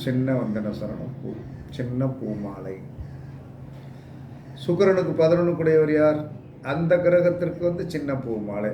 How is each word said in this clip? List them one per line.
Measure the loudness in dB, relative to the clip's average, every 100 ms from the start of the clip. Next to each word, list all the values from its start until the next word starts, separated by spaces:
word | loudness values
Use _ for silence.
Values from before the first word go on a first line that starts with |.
| 0
சின்ன | 2 2 2
வந்து | 0 -2
என்ன | -2 -4
சொல்றேன்னா | -6 -6 -8 -8
பூ, | -10 -10 -10 -12 -10 -6
சின்ன | -4 0 0 -2
பூ | -4 -4 -6
மாலை. | -8 -10 -10 -12 -12 -12 -12 -14 -14 -14 -16 -14 -14 -16 -16 -16 -16 -14 -16 -14 -8
சுக்கிரனுக்கு | 0 4 4 4 2 4
பதினொன்னு | 6 6 4 2
குடையவர் | 4 6 6 6
யார்? | 4 4 -2 -10 -16 -10 -4
அந்த | 0 4 4 6
கிரகத்திற்கு | 6 4 2 -2 0 -2
வந்து | 0 -4
சின்ன | -4 -2 -4
பூ | -2 -4 -4
மாலை. | -2 -2